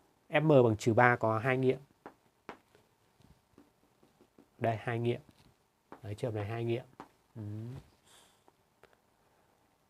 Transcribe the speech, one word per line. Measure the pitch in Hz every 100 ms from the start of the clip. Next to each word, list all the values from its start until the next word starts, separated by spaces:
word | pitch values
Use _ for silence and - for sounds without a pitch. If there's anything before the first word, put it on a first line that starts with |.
| _ _ _
F | 151
M | 156 143
bằng | 120 107
trừ | -
ba | 110 123 120
có | 110 110
hai | 127 131
nghiệm. | 131 139 - _ - - _ _ - - _ _ _ _ _ _ - _ _ - - _ _ _ _ _ _ - - -
Đây, | 113 110
hai | - 117
nghiệm. | 117 123 - _ _ _ _ _ _ -
Đấy, | 101
trường | 104 127
hợp | 107
này | 101
hai | 113
nghiệm. | 117 117 - - - _ _ 117
Ừ. | 104 107 113 135 - _ _ - - _ _ _ _ _ - _ _ _ _ _ _ _ _ _ _